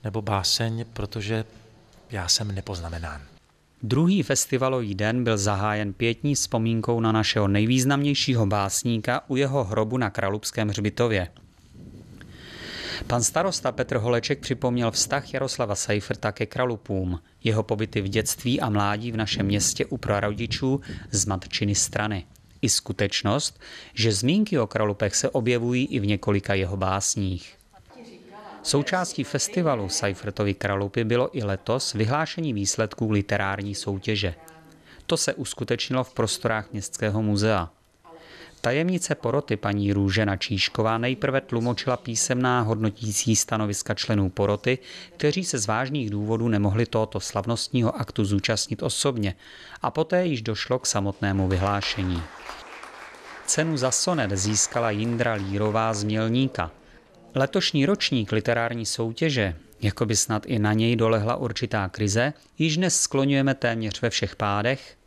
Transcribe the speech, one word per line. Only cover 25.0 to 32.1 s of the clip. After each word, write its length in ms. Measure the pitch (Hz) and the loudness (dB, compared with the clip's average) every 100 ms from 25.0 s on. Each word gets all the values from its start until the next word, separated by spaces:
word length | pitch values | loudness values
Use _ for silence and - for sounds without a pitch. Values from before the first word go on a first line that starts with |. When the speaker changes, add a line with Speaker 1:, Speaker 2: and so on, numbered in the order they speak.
| 101 | 0
Speaker 2:
se 140 | - 135 | 2 0
objevují 560 | 139 117 120 120 123 | 2 2 2 2 0
i 140 | 139 131 | 0 0
v 60 | |
několika 480 | 101 101 - 101 - | 2 2 2 2 2
jeho 240 | 101 92 98 | 0 0 0
básních. 800 | 95 98 - - 95 90 - - _ - - 254 - - - - - - | 0 0 0 0 -2 -2 -8 -20 _ -20 -20 -20 -20 -20 -20 -20 -18 -10
Součástí 600 | - 143 143 185 180 - | 0 0 0 -2 -2 -4
festivalu 680 | 127 139 - 185 160 123 95 | -4 -2 -2 0 0 0 -2
Seifertovy 640 | - 104 95 107 - 101 | -2 -2 -2 -6 0 0
Kralupy 500 | 95 101 98 101 127 | 0 0 0 -2 -2
bylo 340 | 113 120 135 - | 2 2 2 -2
i 60 | |
letos 500 | 104 98 - 123 - | -2 -2 -2 -2 -2
vyhlášení 600 | 104 110 | 0 0